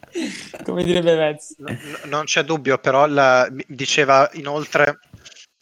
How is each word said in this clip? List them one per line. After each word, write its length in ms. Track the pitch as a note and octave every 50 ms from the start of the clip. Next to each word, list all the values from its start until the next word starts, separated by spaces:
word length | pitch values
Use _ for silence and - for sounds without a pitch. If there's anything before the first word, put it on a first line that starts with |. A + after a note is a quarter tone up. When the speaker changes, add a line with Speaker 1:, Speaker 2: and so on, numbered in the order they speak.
| - _
Speaker 1:
<laughs> 520 | - F4 C4+ G#3 - - - - - - -
Come 200 | - F#3 F3+ F3
direbbe 320 | F3 F3 F3+ E3 E3+ E3
Vez. 400 | D#3+ D#3 D3+ D3+ D3 - - -
Speaker 2:
No, 180 | _ C#3 C#3+ C3+ C3+
no, 180 | C#3 C#3+ D3+ - -
non 180 | D3 C#3+ D3+ D#3
c'è 180 | - - E3+ D3
dubbio, 340 | D3 E3 D3+ B2+ C#3 C3
però 280 | - - C#3+ C3 C#3 D3
la... 400 | D3+ C#3+ C#3 C3+ C3 B2+ B2+ B2 G2+ C3 C3+ -
diceva 640 | - C#3+ A#2+ C3+ - - D3+ C#3+ C3+ C3+ C3+ C#3+ D3+ -
inoltre 680 | E3 C#3+ C#3+ D3 D3+ C#3+ - - D3+ D3 D3 D3 _ _ _ - - _ - - - - _ _ _